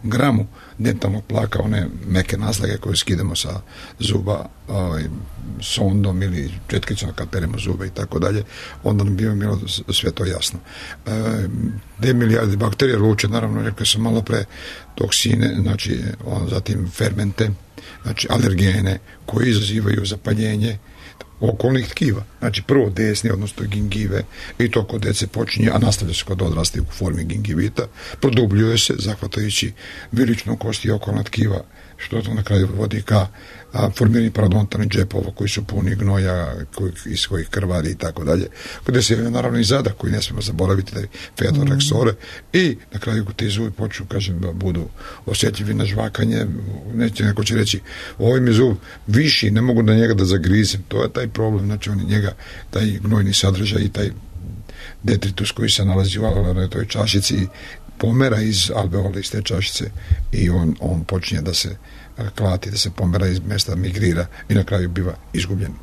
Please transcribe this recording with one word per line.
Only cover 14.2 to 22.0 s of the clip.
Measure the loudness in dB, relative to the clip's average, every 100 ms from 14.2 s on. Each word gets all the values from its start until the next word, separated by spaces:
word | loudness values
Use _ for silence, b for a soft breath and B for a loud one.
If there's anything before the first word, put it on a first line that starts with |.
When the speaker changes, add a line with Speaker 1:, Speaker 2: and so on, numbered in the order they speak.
Speaker 1:
pre, | 2 -2 -2 B B B B
toksine, | -4 0 2 2 2 2 2
znači, | 0 0 -2 -2 -4 -6
on, | -6 -4 -2
zatim | -2 -2 -2 -2 -2
fermente, | -2 0 -2 0 0 -2 -8 -20 B B
znači, | -8 -4 0
alergene | 2 4 4 4 4 2 -2 B B -4
koji | 0 2
izazivaju | 2 2 0 2 0 -2
zapaljenje | -4 -2 0 0 0 0 -2 B B B B -20 -2
okolnih | -2 2 2 2 0
tkiva. | 0